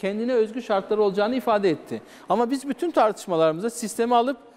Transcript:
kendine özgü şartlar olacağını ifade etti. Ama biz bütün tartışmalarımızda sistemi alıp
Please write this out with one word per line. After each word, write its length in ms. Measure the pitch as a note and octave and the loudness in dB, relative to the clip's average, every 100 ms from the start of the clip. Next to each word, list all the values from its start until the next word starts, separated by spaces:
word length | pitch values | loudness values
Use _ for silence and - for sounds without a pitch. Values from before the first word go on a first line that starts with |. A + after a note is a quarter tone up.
kendine 320 | F#3+ G#3 A#3 | -4 -4 0
özgü 280 | B3+ G#3+ A#3+ | 0 0 -2
şartlar 360 | - G3 F#3+ G#3+ | -2 -2 0 2
olacağını 380 | G#3 F#3+ G#3 B3+ | 2 2 0 0
ifade 340 | A#3 G#3 G3 | 0 2 2
etti. 320 | D3+ - A2 - - - | 0 -6 -12 -12 -12 -2
Ama 220 | G3 A#3+ | 0 0
biz 180 | C4+ C#4 | -2 -6
bütün 220 | - F4 | -4 -2
tartışmalarımızda 800 | - A3 G3 - E3 D#3+ D#3+ A3+ | 2 2 0 -2 2 2 2 -6
sistemi 460 | - G#3+ - A#3 A#3+ | -6 -8 -2 2 2
alıp 220 | A#3 C4+ - | 2 -4 -10